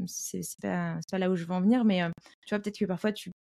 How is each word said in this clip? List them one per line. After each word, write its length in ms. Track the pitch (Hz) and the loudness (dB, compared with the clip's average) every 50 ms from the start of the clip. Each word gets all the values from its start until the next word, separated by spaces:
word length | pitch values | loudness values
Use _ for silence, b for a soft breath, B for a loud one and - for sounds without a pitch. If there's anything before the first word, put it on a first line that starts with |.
| 185 | -8
c'est, 360 | 175 - - - - - 185 175 | -6 -6 -8 -10 -6 -6 -6 -6
c'est 180 | - - - | -6 -10 -6
pas, 380 | - 202 190 180 175 170 165 165 | -4 -2 -2 0 -2 -2 -4 -6
c'est 100 | 165 - | -6 -4
pas 80 | - 190 | -2 0
là 120 | 190 185 | 2 2
où 40 | 185 | 2
je 100 | 175 170 | 0 0
veux 60 | 170 180 | -2 0
en 80 | 185 | 2
venir, 240 | 180 202 240 262 240 | 4 6 6 6 6
mais, 160 | 220 196 180 | 4 4 4
euh, 100 | 175 170 170 - B B B _ _ | 2 0 -2 -6 B B B _ _
tu 80 | - 208 | -4 -4
vois, 60 | 208 208 | -2 -2
peut-être 160 | 214 202 - | -4 -2 -2
que 60 | 208 | 0
parfois 280 | 180 185 175 - - - | 0 0 0 0 -2 -2
tu 200 | - - - 180 _ _ | -2 -8 -14 -16 _ _